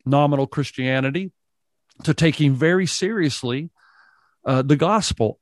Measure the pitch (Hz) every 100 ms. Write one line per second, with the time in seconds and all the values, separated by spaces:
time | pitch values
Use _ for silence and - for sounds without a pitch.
0 | 131 143 147 139 135 147 135 - 127 131
1 | 135 165 190 _ _ _ _ _ _ _
2 | - - 160 - 143 127 160 185 175 -
3 | 190 226 147 - 123 131 165 _ _ _
4 | _ _ _ _ - 131 135 147 165 214
5 | - - 110 -